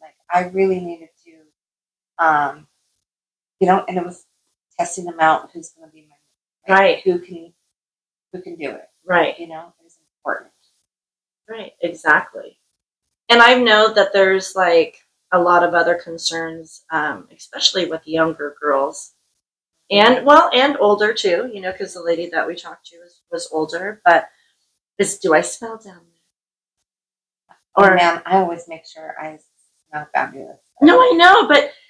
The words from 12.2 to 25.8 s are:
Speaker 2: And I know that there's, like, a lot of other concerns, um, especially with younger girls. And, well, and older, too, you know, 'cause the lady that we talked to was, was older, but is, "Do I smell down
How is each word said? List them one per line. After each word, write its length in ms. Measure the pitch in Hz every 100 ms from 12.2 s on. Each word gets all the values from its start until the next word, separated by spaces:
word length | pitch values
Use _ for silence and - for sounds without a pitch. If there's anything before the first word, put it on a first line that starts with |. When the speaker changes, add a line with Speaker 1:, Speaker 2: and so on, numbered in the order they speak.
| - - - _ _ _ _ _ _ _ -
Speaker 2:
And 120 | 233
I 120 | 233
know 380 | 254 233 214 220
that 180 | 214 196
there's, 420 | 196 190 190 - 190
like, 480 | 180 165 160 _ _ _ -
a 80 | 180
lot 220 | 175 175
of 120 | 175
other 200 | 170 165
concerns, 880 | 175 170 165 - 165 165 165 160 - -
um, 380 | 160 151 104 -
especially 560 | _ - 277 - 196 170
with 200 | 160 156
younger 500 | 160 165 151 147 -
girls. 540 | 147 139 143 151 - _ _ _ _ _ _ _ -
And, 360 | 202 226 254 269
well, 240 | 302 339
and 240 | 247 285 285
older, 340 | 208 202 214
too, 360 | 233 - 254 254
you 80 | 202
know, 120 | 185
'cause 220 | 190 190
the 80 | 180
lady 260 | 170 165 175
that 160 | 165 -
we 80 | 175
talked 300 | 165 - -
to 100 | 170
was, 220 | 175 _ -
was 180 | 170 -
older, 500 | 156 156 170 196 214
but 240 | 175 160 - _ _ _ _ _ _ -
is, 200 | 196 -
"Do 160 | 180
I 60 | 156
smell 360 | - - 226
down 280 | 220